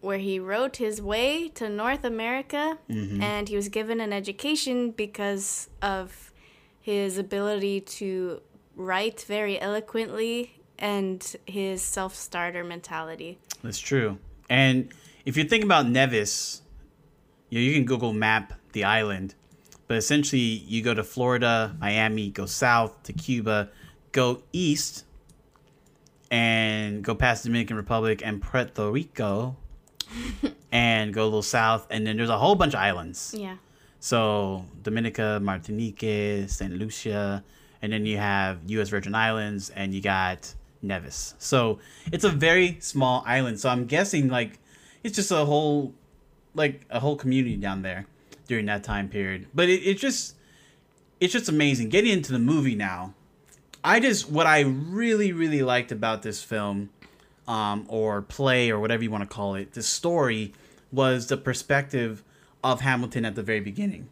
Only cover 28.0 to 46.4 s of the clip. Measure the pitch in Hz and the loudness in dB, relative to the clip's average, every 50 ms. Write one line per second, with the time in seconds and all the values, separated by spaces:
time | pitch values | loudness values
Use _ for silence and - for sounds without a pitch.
28 | 110 110 110 101 - 110 107 101 98 - - 127 120 - - - 107 104 107 143 | 2 2 0 0 -2 -6 -6 -6 -8 -2 0 -2 -2 -2 -4 -4 -2 0 0 -2
29 | 170 - _ - 120 104 98 104 117 131 127 - - - - - _ _ _ _ | -4 -6 _ -4 -2 0 0 0 -2 -4 -8 -10 -14 -18 -20 -20 _ _ _ _
30 | - - 226 233 240 262 208 - - 294 - - - _ - 120 120 117 113 110 | -12 -10 -10 -10 -8 -8 -6 -4 -4 -4 -4 -6 -12 _ 2 4 4 4 4 2
31 | 107 104 98 110 110 110 107 107 101 - - 120 113 110 113 107 - - - 110 | 2 0 0 0 0 2 2 0 0 0 0 2 4 4 2 2 0 -4 -4 -4
32 | 107 110 110 110 117 117 117 101 123 170 202 190 180 151 - 110 95 101 92 87 | -2 -2 0 0 0 0 2 4 6 6 6 6 4 2 2 2 2 2 2 0
33 | 85 85 90 - - - - 214 202 190 185 190 _ _ _ _ - - _ _ | -4 -10 -10 -10 -12 -10 -10 -10 -10 -10 -12 -16 _ _ _ _ -20 -20 _ _
34 | - - 127 117 113 107 107 104 101 95 95 95 92 82 - 85 - 110 107 113 | -4 0 2 2 4 4 2 2 0 -2 -2 -6 -8 -12 -16 -8 -6 -4 -2 0
35 | 113 113 104 - 110 104 107 104 101 101 95 92 82 - 107 107 117 113 101 - | -2 -2 -2 -2 0 0 0 0 0 -2 -2 -4 -6 -6 -6 -4 -4 -6 -6 -4
36 | - 110 104 104 104 104 104 101 98 98 - - 95 95 90 92 104 110 107 - | -4 -2 0 0 0 0 -2 -2 -4 -4 -6 -6 -6 -6 -6 -6 -6 -6 -8 -6
37 | - 113 104 104 101 101 101 98 - - - - - - - _ - 104 110 107 | -6 -4 -2 -2 -2 -2 -4 -6 -8 -14 -20 -20 -20 -20 -16 _ -6 -4 -2 -2
38 | 104 107 107 101 104 101 101 98 98 95 95 87 80 92 107 110 104 98 104 101 | -2 -2 -2 0 0 2 2 2 2 0 -2 -6 -8 -4 -2 -2 -2 0 -2 -4
39 | 95 98 101 110 110 113 110 110 107 104 104 98 95 - - 98 98 98 95 98 | -4 -2 0 2 2 2 2 0 -2 -4 -6 -6 -8 -10 -8 -6 -6 -4 -4 -2
40 | 98 101 95 95 92 92 92 90 - - - - - - _ _ - 98 98 90 | 0 0 2 2 2 0 -2 -4 -10 -16 -16 -16 -20 -20 _ _ -8 -6 -6 -6
41 | 82 69 - - - - - - - - - 131 120 113 107 - - - - - | -6 -10 -10 -10 -12 -12 -12 -12 -6 0 2 2 4 2 0 -2 -6 -20 -20 -14
42 | - 165 165 175 - 202 165 143 156 165 170 180 180 180 170 156 - - - 139 | -10 -6 -4 2 2 2 2 4 6 6 6 6 6 4 0 -4 -10 -6 0 2
43 | 135 127 127 123 - 117 123 131 135 123 113 101 - 131 123 123 123 117 147 160 | 2 4 2 2 0 0 0 2 2 0 -4 0 0 2 2 2 0 0 0 0
44 | 196 202 - 156 139 127 127 123 117 104 - - _ _ - - - - - _ | 0 2 2 2 2 2 2 0 -2 -2 -6 -16 _ _ -20 -20 -20 -20 -20 _
45 | - 233 208 - 196 - 185 160 151 147 147 151 151 151 147 147 139 131 - - | -10 -6 -2 -2 0 2 2 2 4 4 4 4 4 4 2 2 0 -2 -8 -14
46 | _ _ _ - _ _ _ _ | _ _ _ -20 _ _ _ _